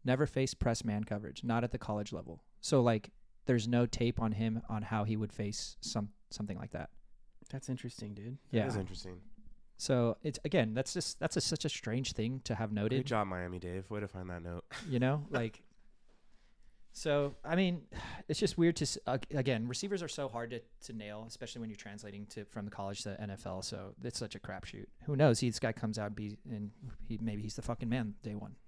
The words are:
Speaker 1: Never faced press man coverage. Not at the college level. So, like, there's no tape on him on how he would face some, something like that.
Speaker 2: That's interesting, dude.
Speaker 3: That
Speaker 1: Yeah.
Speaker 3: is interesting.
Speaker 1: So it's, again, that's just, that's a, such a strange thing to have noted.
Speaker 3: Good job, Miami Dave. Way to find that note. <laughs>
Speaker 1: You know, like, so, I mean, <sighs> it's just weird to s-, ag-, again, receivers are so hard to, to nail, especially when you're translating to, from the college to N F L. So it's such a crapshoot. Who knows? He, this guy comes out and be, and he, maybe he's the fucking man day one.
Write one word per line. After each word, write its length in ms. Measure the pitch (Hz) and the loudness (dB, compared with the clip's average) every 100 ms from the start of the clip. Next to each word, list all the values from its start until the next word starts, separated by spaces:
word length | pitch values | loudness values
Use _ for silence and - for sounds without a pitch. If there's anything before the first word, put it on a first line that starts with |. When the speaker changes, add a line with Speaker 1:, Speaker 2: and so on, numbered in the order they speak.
Speaker 1:
Never 220 | 127 131 147 | 2 4 4
faced 320 | - 135 - | 2 0 2
press 260 | 120 113 | 0 2
man 200 | 113 104 | 0 0
coverage. 380 | 110 104 107 - | 0 -4 -6 -6
Not 220 | 120 117 | 0 2
at 80 | 120 | 2
the 60 | 123 | -2
college 340 | - 104 104 | -2 -2 -2
level. 320 | 120 - 82 - - | -6 -8 -12 -16 -10
So, 220 | - 139 | 4 6
like, 280 | 120 107 - - - - - | 8 6 0 -20 -20 -6 4
there's 200 | 123 110 | 4 6
no 200 | 120 120 | 6 6
tape 340 | - 120 - | 4 2 4
on 120 | 110 | 2
him 280 | 104 113 113 - | 2 2 2 0
on 140 | 107 | -2
how 220 | 107 110 | 0 2
he 120 | 104 107 | 2 2
would 160 | 107 | 0
face 460 | - 104 107 - - | -2 -2 -2 -6 -8
some, 300 | - 110 104 - - | -4 -2 -2 -6 -14
something 280 | - 143 - | -6 -4 -4
like 140 | - | -6
that. 180 | - - - - - - - - | -6 -8 -12 -18 -20 -20 -20 -10
Speaker 2:
That's 200 | 135 - | -8 -4
interesting, 420 | 127 123 - 107 | -4 -6 -8 -10
dude. 240 | 104 110 139 - | -8 -10 -12 0
Speaker 3:
That 60 | 117 | 2
Speaker 1:
Yeah. 80 | 110 | 2
Speaker 3:
is 100 | 107 | 0
interesting. 460 | 92 - 92 90 - - - - - - | -2 -6 -10 -12 -14 -14 -14 -16 -20 -8
Speaker 1:
So 360 | - 127 117 - | 2 6 6 2
it's, 160 | 151 127 | -4 -4
again, 300 | 151 135 113 | 2 4 4
that's 180 | 110 135 | 2 0
just, 260 | 180 - - | -2 -4 -2
that's 160 | 160 - | 0 2
a, 40 | |
such 240 | - 156 | 0 0
a 40 | 147 | 0
strange 440 | - - 120 - | -2 -2 -2 -2
thing 280 | - 113 131 | 0 -2 -2
to 100 | - 110 | -2 -2
have 160 | 110 | 0
noted. 260 | 107 110 131 | 2 4 2
Speaker 3:
Good 80 | 135 | 2
job, 220 | 113 98 | 2 2
Miami 300 | 90 90 90 | 0 -2 -4
Dave. 280 | 90 92 95 | -4 -4 -4
Way 120 | 104 | -4
to 80 | 101 | -4
find 200 | 95 92 | -4 -6
that 140 | 87 | -6
note. 220 | 85 87 - - | -4 -6 -8 -10
<laughs> 120 | 170 | -2
Speaker 1:
You 100 | 123 | 2
know, 260 | 127 147 143 | 4 2 0
like, 320 | 135 113 - - - - - - - - - - - - - - | -2 -2 -6 -20 -20 -20 -20 -20 -20 -20 -20 -20 -20 -20 -20 -16
so, 440 | - 156 143 143 143 | -6 2 4 2 -2
I 100 | 147 | 0
mean, 280 | 170 185 175 - - | 4 4 2 -6 -10
<sighs> 240 | - - - | -8 -10 -2
it's 120 | 156 | 2
just 180 | 196 - | 2 6
weird 160 | 170 165 | 6 6
to 60 | |
s-, 140 | 147 - - | 0 0 0
ag-, 220 | 127 - | -2 0
again, 360 | 147 127 117 120 | 2 4 2 2
receivers 340 | 123 202 196 | -2 -2 -2
are 60 | 170 | -2
so 200 | - 139 | -4 -4
hard 220 | 117 117 | -4 -4
to, 100 | 120 - - - | -6 -10 -16 -10
to 60 | |
nail, 320 | 110 104 104 117 | -8 -6 -8 -10
especially 320 | - 117 123 | -10 -8 -6
when 100 | 113 | -8
you're 60 | 101 | -8
translating 500 | 104 101 104 101 101 | -10 -10 -10 -10 -10
to, 180 | - 104 | -10 -8
from 180 | - | -6
the 80 | 101 | -6
college 300 | - 98 101 | -4 -4 -4
to 140 | 104 98 | -6 -4
N 100 | 104 | -6
F 160 | 98 - | -6 -6
L. 160 | 92 | -4
So 320 | 92 98 95 - | -4 -6 -8 -6
it's 160 | 120 - | -6 -4
such 160 | 110 | -6
a 60 | - | -6
crapshoot. 460 | - 95 - 104 101 - | -8 -8 -10 -12 -12 -10
Who 100 | - | 0
knows? 240 | 139 151 113 | 8 8 8
He, 100 | 123 | 4
this 120 | - | 2
guy 100 | 117 | 0
comes 240 | - 110 110 | 0 -2 -2
out 80 | 104 | -4
and 80 | 107 | -4
be, 200 | 104 107 - | -8 -8 -8
and 220 | 110 104 - 127 113 - | -6 -6 -8 -12 -8 -6
he, 120 | 110 | -2
maybe 200 | 113 104 | -2 -2
he's 120 | 110 | -4
the 80 | - | -4
fucking 260 | - 117 120 | -4 -2 0
man 260 | 123 110 104 | 0 0 -4
day 100 | 110 | -6
one. 220 | 104 104 131 | -6 -8 -14